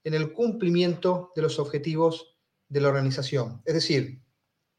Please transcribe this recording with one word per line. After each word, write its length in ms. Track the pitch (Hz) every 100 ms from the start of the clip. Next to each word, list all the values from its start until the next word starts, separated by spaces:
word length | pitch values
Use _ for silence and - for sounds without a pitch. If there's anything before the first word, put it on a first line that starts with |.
en 100 | 156
el 180 | 156 151
cumplimiento 1000 | - 233 208 180 175 180 170 185 180 180 -
de 60 |
los 160 | 156 -
objetivos 760 | 143 147 151 156 165 160 - _ _ _ -
de 120 | 143
la 80 | 143
organización. 760 | 139 135 127 127 139 113 104 -
Es 80 |
decir, 480 | 160 - 143 127 - _ _ _ _ _